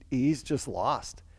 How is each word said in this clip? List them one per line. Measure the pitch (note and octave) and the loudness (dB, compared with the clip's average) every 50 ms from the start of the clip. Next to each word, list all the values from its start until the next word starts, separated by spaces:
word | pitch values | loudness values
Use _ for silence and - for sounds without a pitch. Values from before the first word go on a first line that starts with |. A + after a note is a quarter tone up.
| - - | -8 -2
he's | C3+ B2 C3 D3 D#3+ C#3 - | 0 2 4 4 2 2 0
just | - D3+ B2+ - | -2 -2 -2 -2
lost. | A#2+ F2+ F2+ G2 C3+ D3+ A2 - - - - - - - | -4 -2 0 0 2 0 0 -4 -10 -14 -16 -20 -20 -20